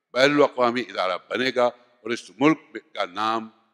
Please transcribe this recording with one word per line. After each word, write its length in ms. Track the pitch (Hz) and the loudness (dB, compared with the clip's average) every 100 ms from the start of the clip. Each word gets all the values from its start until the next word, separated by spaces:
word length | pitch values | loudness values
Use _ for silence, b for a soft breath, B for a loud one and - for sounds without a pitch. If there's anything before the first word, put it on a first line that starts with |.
| _ | _
बैनुल 280 | 123 139 147 | 2 4 4
अक़वामी 380 | 139 127 120 123 | 2 2 0 0
इदारा 340 | 104 101 92 87 - | -4 -4 -2 -4 -6
बनेगा 400 | 107 131 123 120 | -4 -2 0 0
और 460 | - _ _ 113 | -2 _ _ -8
इस 180 | 120 - 92 | -8 -10 0
मुल्क 320 | 147 156 - 110 | 0 0 -4 -18
का 280 | - 104 95 | -12 -8 -6
नाम 440 | 95 110 113 110 _ _ | -4 -2 -4 -6 _ _